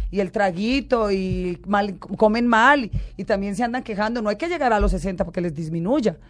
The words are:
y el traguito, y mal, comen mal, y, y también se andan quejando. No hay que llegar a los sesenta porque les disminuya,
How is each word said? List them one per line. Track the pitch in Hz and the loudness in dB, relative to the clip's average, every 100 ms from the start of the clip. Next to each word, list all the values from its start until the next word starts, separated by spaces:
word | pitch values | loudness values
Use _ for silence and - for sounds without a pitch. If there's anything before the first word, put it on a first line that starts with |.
| - | -4
y | 190 | -2
el | 185 | -2
traguito, | 214 196 170 220 277 - 240 208 | 2 0 2 0 0 0 0 2
y | 196 185 180 180 175 | 0 -2 -2 -4 -6
mal, | 185 202 202 185 | -2 0 0 -6
comen | - 208 214 226 240 | -8 2 2 4 2
mal, | 220 254 285 214 | 6 6 6 2
y, | - - - | -6 -8 -10
y | |
también | 190 196 202 | -2 -2 -2
se | 196 | -2
andan | 240 247 | -2 -4
quejando. | 233 202 214 240 | -6 -4 -2 -2
No | 208 | -2
hay | 214 | -2
que | 339 | -2
llegar | 339 254 | 0 2
a | 214 | 4
los | 190 | 2
sesenta | 180 185 190 | 0 -4 -4
porque | 170 180 | -4 -2
les | 175 | -4
disminuya, | 147 160 165 180 302 208 156 | -4 -6 -4 0 2 0 -2